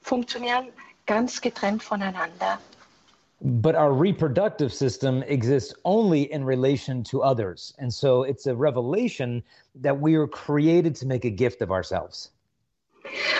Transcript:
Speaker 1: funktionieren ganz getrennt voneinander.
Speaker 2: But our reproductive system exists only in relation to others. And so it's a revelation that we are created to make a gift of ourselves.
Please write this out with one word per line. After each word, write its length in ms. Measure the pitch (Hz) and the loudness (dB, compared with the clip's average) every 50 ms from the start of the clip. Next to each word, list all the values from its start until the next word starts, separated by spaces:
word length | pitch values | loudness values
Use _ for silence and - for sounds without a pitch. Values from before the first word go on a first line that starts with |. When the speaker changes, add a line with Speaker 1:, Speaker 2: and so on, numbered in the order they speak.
Speaker 1:
funktionieren 640 | - - 254 247 240 - - 240 240 240 247 254 262 240 - - - - - _ _ | -4 -2 -2 -2 -2 -4 -8 -6 -4 -2 -2 -2 -4 -6 -12 -20 -20 -20 -20 _ _
ganz 360 | - 208 226 247 254 - - | 0 0 2 0 0 -2 -4
getrennt 420 | - 233 - - 214 202 214 220 - | -4 -4 -2 0 0 0 0 -2 -4
voneinander. 760 | - 214 202 196 190 185 180 165 170 175 180 190 190 196 202 - - - - - _ _ _ _ _ _ _ _ _ _ _ | -4 -4 -4 -4 -4 -4 -4 -6 -6 -4 -4 -2 -2 -2 -4 -8 -16 -20 -20 -20 _ _ _ _ _ _ _ _ _ _ _
Speaker 2:
But 340 | 131 131 123 113 110 160 160 | -2 0 0 2 4 4 4
our 160 | 160 151 143 | 4 4 4
reproductive 800 | 135 131 175 202 - - 165 147 117 185 202 220 - - 147 120 - | 4 4 4 2 2 2 0 0 2 2 0 0 0 -2 -2 -2 0
system 480 | - 139 123 - - 139 131 127 131 135 | -2 -2 -2 0 0 0 0 0 0 0
exists 520 | - 147 127 110 123 143 127 - - - - - | -2 0 0 2 2 2 2 0 -4 -10 -6 -2
only 400 | 175 202 226 220 190 160 143 143 - | 2 2 4 4 4 4 2 2 0
in 140 | 156 143 135 | -4 -4 -2
relation 580 | 131 131 127 131 139 143 120 - 139 127 123 110 | 0 0 2 2 2 2 0 -2 -4 -6 -6 -4
to 180 | - 131 123 | -4 -2 0
others. 520 | 123 139 131 113 104 92 85 - - - - | 2 2 2 2 -2 -4 -6 -10 -16 -18 -14
And 160 | 139 135 120 - | -8 -8 -8 -4
so 300 | - 147 135 127 123 131 | 0 2 4 4 4 2
it's 240 | 139 131 - - | 0 -4 -4 -4
a 80 | 135 120 | -4 -2
revelation 880 | 120 143 147 120 127 120 127 175 220 247 - - - 127 120 120 120 - _ _ _ _ _ _ 131 | 0 0 0 0 0 -2 -2 0 0 0 -2 -2 -4 -4 -4 -4 -6 -8 _ _ _ _ _ _ -4
that 180 | 131 - 139 139 | -2 -2 0 2
we 160 | 147 160 160 | 2 4 4
are 120 | 156 147 | 4 2
created 720 | 147 - - - - 147 147 151 165 165 175 165 165 135 - | 0 -4 -8 -4 0 2 4 4 4 4 4 4 2 -2 -4
to 60 | 123 | -4
make 200 | 135 131 117 120 | -4 -2 -2 -2
a 40 | 117 | -4
gift 320 | 101 92 127 117 - - | 0 0 0 0 0 -2
of 80 | 107 87 | -4 -2
ourselves. 600 | 95 92 87 - 92 85 80 - - - - - _ _ _ _ _ _ _ _ _ _ _ _ _ _ - - - - - - - | -2 -2 -2 -2 -4 -6 -6 -8 -12 -16 -18 -18 _ _ _ _ _ _ _ _ _ _ _ _ _ _ -16 -12 -8 -6 -2 -2 0